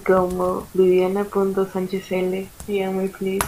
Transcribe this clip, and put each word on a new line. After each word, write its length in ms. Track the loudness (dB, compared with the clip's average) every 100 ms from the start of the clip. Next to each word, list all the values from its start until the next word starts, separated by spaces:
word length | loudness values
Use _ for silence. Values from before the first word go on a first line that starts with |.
| 2
Como 640 | 2 2 0 -2 -2 -2
Viviana 500 | 2 4 6 4 0 -2
punto 440 | 0 0 0 -2
sánchez 400 | -4 -4 -6 -4
L, 360 | -2 -2 -4 -8 -14 -6
díganme, 420 | -4 -2 -2 -4
please. 360 | -4 -4 -2